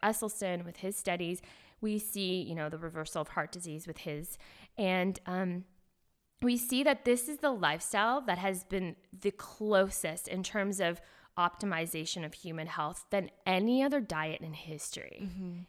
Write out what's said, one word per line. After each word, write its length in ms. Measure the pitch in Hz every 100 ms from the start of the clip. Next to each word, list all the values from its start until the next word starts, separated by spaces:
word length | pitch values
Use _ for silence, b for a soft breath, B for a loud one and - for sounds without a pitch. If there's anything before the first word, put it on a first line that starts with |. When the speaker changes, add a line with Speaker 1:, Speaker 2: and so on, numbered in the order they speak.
Speaker 1:
Esselstyn 600 | 208 220 214 - 190 175 175
with 120 | -
his 180 | 190 202
studies. 440 | - 175 170 180 B B B B
We 160 | 214 214
see, 440 | 208 202 190 185
you 120 | 170 165
know, 120 | 151
the 100 | 156
reversal 440 | 165 160 156 170
of 80 | 151
heart 240 | - 156
disease 340 | 180 175 151 170
with 120 | 156
his. 380 | - 147 170 - B B B -
And, 400 | 196 185 185 190 -
um, 380 | 185 185 175 185 _ _ _ _ _ _ -
we 160 | 247 240
see 260 | 240 254
that 220 | 285 277 247
this 240 | 247 247
is 80 | 294
the 140 | 294
lifestyle 680 | 233 165 156 - 208 220 254
that 160 | 180 180
has 280 | 190 185 -
been 320 | 190 180 - - 185
the 140 | 202
closest 960 | - - - 214 202 196 - 165 165 -
in 160 | 180
terms 380 | 180 214 196 196
of 180 | 175 170 B B B -
optimization 880 | 175 - 202 165 165 165 160 - 156
of 80 |
human 340 | - 175 160 160
health 380 | - 151 180 -
than 180 | 202 190 - -
any 360 | 185 214 254
other 200 | 269 285
diet 400 | 214 160 156 156
in 120 | 160
history. 680 | 151 170 151 - - - -
Speaker 2:
Mm-hmm. 360 | 196 180 180 175